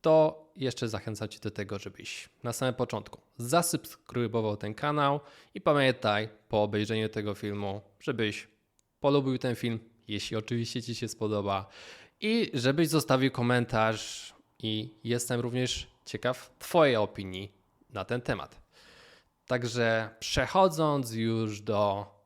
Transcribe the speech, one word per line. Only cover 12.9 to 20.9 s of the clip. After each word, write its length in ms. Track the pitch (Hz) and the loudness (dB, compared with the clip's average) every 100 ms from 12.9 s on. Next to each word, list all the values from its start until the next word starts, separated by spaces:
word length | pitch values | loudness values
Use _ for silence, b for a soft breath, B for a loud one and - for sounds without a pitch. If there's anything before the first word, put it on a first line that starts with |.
| 160 - 131 131 | 2 2 2 2
komentarz 1040 | 127 120 123 120 113 110 107 - - - - _ _ | 2 2 2 2 2 2 0 -6 -12 -14 -20 _ _
i 400 | 110 107 117 - | -4 -4 -6 -10
jestem 360 | 117 120 - 120 | -4 -2 -2 -4
również 480 | 120 123 127 - - _ - | -2 -2 -2 -4 -8 _ -12
ciekaw 500 | - 123 127 - _ | -4 -2 -4 -10 _
Twojej 360 | - 175 147 117 | 0 4 6 4
opinii 560 | 104 - 95 92 98 _ _ _ _ | 0 -4 -10 -10 -12 _ _ _ _
na 160 | 101 95 | -10 -4
ten 160 | 123 | -4
temat. 400 | 120 104 71 - _ B B B B B B _ - | -2 -6 -6 -16 _ B B B B B B _ -4
Także 600 | 123 120 120 113 113 110 - | -2 -2 0 2 2 -2 -8
przechodząc 960 | - - 127 190 190 156 156 | -4 -2 2 4 4 4 2